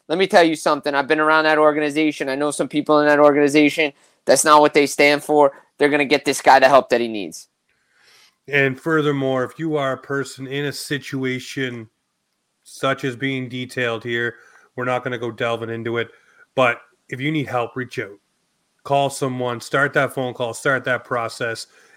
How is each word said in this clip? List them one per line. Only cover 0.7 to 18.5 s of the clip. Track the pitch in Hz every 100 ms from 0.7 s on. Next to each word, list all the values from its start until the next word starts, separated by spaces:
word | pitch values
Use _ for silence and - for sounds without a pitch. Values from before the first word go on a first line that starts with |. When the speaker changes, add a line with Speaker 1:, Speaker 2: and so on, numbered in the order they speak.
| 147 151 139
Speaker 1:
I've | 135
been | 156
around | 156 156
that | 156 151
organization. | 151 147 151 143 156 147 139
I | 135
know | 147
some | - 139
people | 151 143 151
in | 147
that | 147
organization. | 147 143 147 151 147 - 151 - _ _ -
That's | 131
not | 160 151
what | 147
they | 147 139
stand | - 143 147
for. | 143 151 143 - _ -
They're | 143
gonna | 147 135
get | 143 -
this | 135
guy | - 135
the | 131
help | 139 -
that | 120
he | 120
needs. | 110 85 - - _ _ _ _ _ _ _ _ _ -
Speaker 2:
And | 143 135 131
furthermore, | 165 160 147 143 135 131
if | 123 -
you | 160 151
are | 135
a | 131
person | - 139 127 - 135
in | 139 143
a |
situation | 131 - 143 - 135 131 127 127 139 131 120 110 _ _ _ _ _ _ _
such | _ - 135 135
as | 139 117
being | 135 131 127
detailed | 127 127 - 123 113
here, | 120 117 120 - _ _ _ -
we're | 123
not | 123
gonna | 127 123
go | 117
delving | 107 120 117 113
into | 117 113 117
it, | 110 _ _ _ _
but | - 123 120 - _ _
if | 127
you | 143
need | 156 117
help, | 123 113 -
reach | 123 -
out. | 101 104 _ _ _